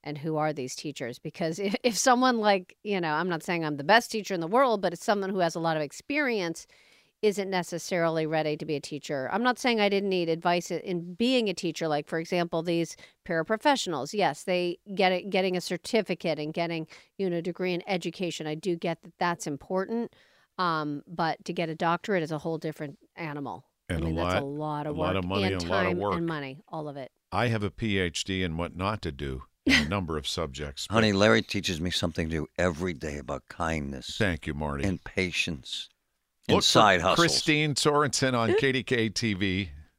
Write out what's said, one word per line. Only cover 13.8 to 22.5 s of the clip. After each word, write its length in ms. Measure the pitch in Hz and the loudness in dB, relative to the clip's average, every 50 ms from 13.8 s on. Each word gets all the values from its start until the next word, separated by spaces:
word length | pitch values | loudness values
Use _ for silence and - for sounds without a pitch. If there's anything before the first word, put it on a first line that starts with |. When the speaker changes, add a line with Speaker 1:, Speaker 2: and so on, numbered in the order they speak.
| - 185 165 135 127 147 - | 0 -4 -2 -4 -4 -4 0
Speaker 1:
yes, 300 | 208 185 160 143 - - | 2 2 2 0 -2 -4
they 340 | - 180 180 180 175 175 - _ 208 196 | -2 0 0 0 -2 -4 -6 _ -12 -2
get 160 | 180 190 185 | 2 2 2
it, 180 | 185 180 - 202 | 2 0 -4 -2
getting 260 | 185 190 185 190 185 | 0 0 2 2 0
a 40 | 180 | -2
certificate 760 | - - 185 170 - - - 226 196 - 185 - - 175 156 147 | -2 -4 -6 -6 -6 0 0 0 2 0 -4 -4 -2 -2 -2 -2
and 140 | 151 151 160 | -4 -6 -4
getting, 340 | 180 170 170 170 160 160 - - - - _ _ | -4 -4 -2 -4 -6 -8 -10 -14 -20 -20 _ _
you 120 | - 196 185 | -4 -2 -2
know, 80 | 170 | -2
a 40 | 170 | -2
degree 320 | 165 185 170 - 185 185 180 | -2 -4 -4 -2 -2 -2 -2
in 100 | 170 - | -2 -2
education. 600 | - 196 180 - 175 165 - 190 170 151 - 160 | -2 -4 -2 -2 -6 -6 -4 -6 -6 -4 -6 -6
I 80 | 156 156 | -6 -6
do 200 | 160 - 202 170 | -4 -2 -4 -4
get 260 | 170 - 180 165 _ _ | -2 -2 -4 -6 _ _
that 100 | 170 _ _ | -20 _ _
that's 280 | 185 175 175 170 - | -2 -2 -2 -2 -4
important, 680 | 175 143 135 - - 190 185 190 - 226 233 233 - _ _ _ _ _ _ _ _ _ | -8 -8 -8 -6 -4 -2 -2 -2 -2 -2 -4 -4 -6 _ _ _ _ _ _ _ _ _
um, 460 | - 185 175 160 156 151 151 147 143 - | -2 0 0 0 0 -2 -4 -6 -6 -8
but 360 | - 175 160 170 160 151 - - | -10 -4 -2 0 0 -2 -4 -6
to 80 | - 175 | -8 -4
get 160 | 175 170 160 | -4 -4 -4
a 60 | 156 | -2
doctorate 480 | 160 180 165 170 175 - - 208 180 160 | -2 0 0 0 0 0 0 0 0 0
is 80 | 147 | -2
a 60 | 160 147 | -4 -6
whole 180 | - 175 | -4 -4